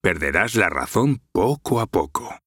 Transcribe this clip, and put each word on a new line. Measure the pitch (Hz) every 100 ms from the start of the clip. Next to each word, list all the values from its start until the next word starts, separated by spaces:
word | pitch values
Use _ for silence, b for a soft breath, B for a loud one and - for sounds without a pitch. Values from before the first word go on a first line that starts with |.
perderás | 95 82 76 78 113
la | 113 92
razón | 69 62 - 135 131 _
poco | - 107 147 - 120
a | 113
poco. | 95 73 - - -